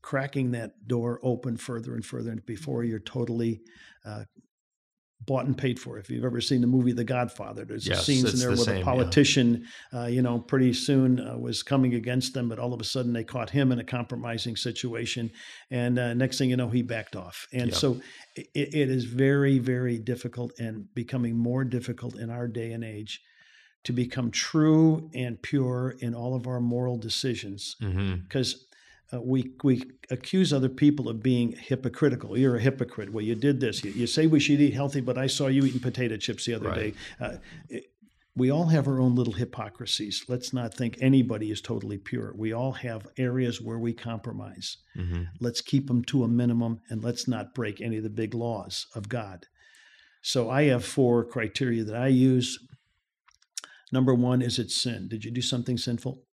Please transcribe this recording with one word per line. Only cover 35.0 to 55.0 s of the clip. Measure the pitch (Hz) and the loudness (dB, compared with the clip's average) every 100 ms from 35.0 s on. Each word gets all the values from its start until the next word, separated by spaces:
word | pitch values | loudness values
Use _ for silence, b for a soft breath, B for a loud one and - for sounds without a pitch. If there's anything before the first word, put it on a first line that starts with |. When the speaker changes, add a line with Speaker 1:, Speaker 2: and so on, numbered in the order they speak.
Speaker 1:
but | 123 120 | -2 -2
I | 135 | -2
saw | - 139 | 0 2
you | 135 | 4
eating | 135 120 | 4 2
potato | 123 117 120 107 | -4 -2 -2 -2
chips | - 107 | -6 -4
the | 117 | -4
other | 113 95 | -4 -2
Speaker 2:
Right. | 85 107 | -2 -4
Speaker 1:
day." | - B B | -6 B B
Uh, | 117 127 B B - | -10 -10 B B -14
it, | - - _ _ _ _ - | -14 -14 _ _ _ _ 0
we | 127 | 2
all | 147 170 | 4 4
have | 156 131 | 4 4
our | 131 | 4
own | 127 | 4
little | 123 120 | 4 2
hypocrisies. | 95 117 - 107 - - - 107 - - | -2 -6 -6 -12 -10 -6 -4 -4 -8 -6
Let's | 127 - | -6 -4
not | 131 117 | -4 -6
think | - 120 117 | -4 -6 2
anybody | 131 135 120 110 107 | 6 6 4 -2 -4
is | 104 | -6
totally | - 113 107 101 | -6 -6 -6 -10
pure. | 98 120 107 101 | -6 -8 -8 -6
We | 110 | -4
all | 113 131 | -2 -4
have | 123 123 110 - - | -4 -8 -10 -12 -4
areas | 127 127 123 110 | -2 0 0 -2
where | 113 113 | -6 -4
we | 117 | -4
compromise. | 117 117 113 117 104 101 98 - - b | -4 -8 -8 -8 -10 -12 -12 -14 -14 b
Speaker 2:
Mm-hmm. | - 90 87 85 - | -8 -4 -4 -6 -4
Speaker 1:
Let's | 120 120 | -4 -4
keep | - 139 139 | 0 0 2
'em | 123 120 | 0 2
to | 139 | 0
a | 113 | 2
minimum, | 120 120 120 117 113 _ | 2 2 2 0 -4 _
and | 110 | -6
let's | 113 123 - | -4 -4 -4
not | 113 101 | -4 -6
break | - 107 101 | -6 -6 -6
any | 117 110 | -6 -4
of | |
the | 110 | -4
big | 107 107 | -4 -4
laws | 113 117 110 98 - - | -4 -4 -6 -8 -10 -10
of | 113 104 | -10 -6
God. | 120 104 90 - b b b b b b b | -6 -6 -14 -20 b b b b b b b
So | - 131 117 | -2 0 2
I | 135 | 4
have | 151 123 | 4 4
four | - - 127 120 | 0 2 4 4
criteria | 120 123 110 - 131 117 | 2 -4 -4 -2 0 0
that | 107 113 | -2 -2
I | 131 | 4
use. | 127 131 127 127 - - - _ _ _ _ _ _ _ - B B B | 6 8 6 2 -6 -14 -20 _ _ _ _ _ _ _ -16 B B B
Number | 131 127 | 2 4
one, | 123 123 127 | 4 4 2
is | 120 107 | 0 -2
it | 110 | -4
sin? | - 127 107 | -4 -4 -6